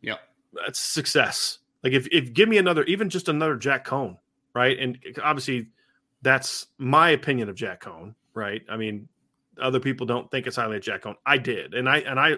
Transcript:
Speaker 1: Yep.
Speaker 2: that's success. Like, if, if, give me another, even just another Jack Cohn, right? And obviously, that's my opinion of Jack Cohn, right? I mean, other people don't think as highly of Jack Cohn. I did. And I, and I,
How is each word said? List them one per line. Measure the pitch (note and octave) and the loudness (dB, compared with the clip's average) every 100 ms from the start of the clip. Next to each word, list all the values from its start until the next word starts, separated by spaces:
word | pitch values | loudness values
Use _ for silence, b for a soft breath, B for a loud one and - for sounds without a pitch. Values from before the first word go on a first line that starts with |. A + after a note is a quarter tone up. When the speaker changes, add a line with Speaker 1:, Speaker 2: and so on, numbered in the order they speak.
Speaker 1:
Yep. | A#2+ - - _ _ | -10 -10 -12 _ _
Speaker 2:
that's | - G2+ - | -10 -8 -6
success. | - D3+ C3 D3 G2+ - - - _ _ | -4 -4 0 2 2 0 -6 -6 _ _
Like, | C3+ | 0
if, | C3+ C3 | 0 2
if, | E3 B2 | 0 2
give | A#2 A3 | 4 6
me | G#3 | 6
another, | F3+ D#3+ D#3 | 4 2 2
even | G3 G3+ | 0 -2
just | F3+ F3 | -2 -2
another | D3+ D#3+ B2+ | 0 0 -2
Jack | C3 C3 - | -2 -2 -2
Cohn, | C#3 A2 F2+ _ _ _ | -4 -4 -10 _ _ _
right? | B2 B2+ A#2+ | 2 2 2
And | B2+ B2 - - | -2 -6 -12 -4
obviously, | C#3+ C#3+ C#3 B2 A2 _ _ _ _ _ | -2 0 -2 -4 -4 _ _ _ _ _
that's | C3 C3+ - - - - | 2 2 0 -8 -10 -8
my | B2+ D3+ E3+ | 4 6 6
opinion | C#3+ D3 B2+ G#2 | 4 2 -2 -4
of | F#2 | -6
Jack | G#2+ F2+ | -8 -10
Cohn, | G2+ E2 F#2+ - _ | -14 -16 -16 -20 _
right? | A2+ G2+ A2 - | -8 -6 -6 -8
I | A2 | -6
mean, | A2 G#2 A2 _ _ _ _ - | -6 -6 -12 _ _ _ _ -6
other | C3 C3 | -2 0
people | C#3 A#2+ A#2+ | 0 -2 -2
don't | A#2+ - | -2 -4
think | C3+ A#2+ | -6 -4
as | B2 | -4
highly | A2 G#2+ | -4 -4
of | |
Jack | A2+ F#2+ | -6 -6
Cohn. | G#2+ - C3 | -8 -6 0
I | C#3+ | 0
did. | B2+ G2+ C#2 | 0 -4 -4
And | A2 C3 | -2 2
I, | D3+ | 2
and | C3+ C3 | 0 2
I, | D#3 | 2